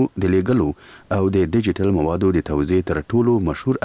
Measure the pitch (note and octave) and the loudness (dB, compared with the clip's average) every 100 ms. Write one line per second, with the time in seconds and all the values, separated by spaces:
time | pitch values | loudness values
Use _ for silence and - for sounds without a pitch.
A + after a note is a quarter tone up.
0 | B2+ - F#2 F#2+ G2+ B2+ D2+ - - - | 0 -2 0 2 2 0 0 -4 -12 -16
1 | - G2+ F#2+ F#2+ E2 A2+ G#2+ - G2 F#2 | -6 -2 0 2 2 0 0 0 0 0
2 | D2+ F2 F#2+ F2 - D2 D2 F#2 F2+ D#2 | 0 0 0 0 0 -2 0 0 0 -4
3 | - A#2 A#2+ A#2 E2 C#2+ C3 B2+ | -2 0 2 2 0 -4 -4 -4